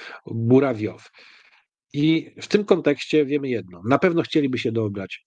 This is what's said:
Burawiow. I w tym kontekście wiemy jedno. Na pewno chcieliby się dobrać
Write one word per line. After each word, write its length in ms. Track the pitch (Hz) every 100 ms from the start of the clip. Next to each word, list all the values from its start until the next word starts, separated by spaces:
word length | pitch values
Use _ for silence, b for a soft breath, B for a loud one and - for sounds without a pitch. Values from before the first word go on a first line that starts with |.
| B B -
Burawiow. 840 | 113 113 131 139 110 104 107 - b b b b b b _ _
I 420 | 143 156 160 147 -
w 60 | -
tym 160 | 208
kontekście 640 | 202 180 147 143 - 151 135
wiemy 220 | 143 135
jedno. 340 | 113 90 - 107
Na 100 | 143
pewno 240 | 185 165
chcieliby 360 | - 156 139 117
się 140 | 120
dobrać 500 | 113 104 101 95 -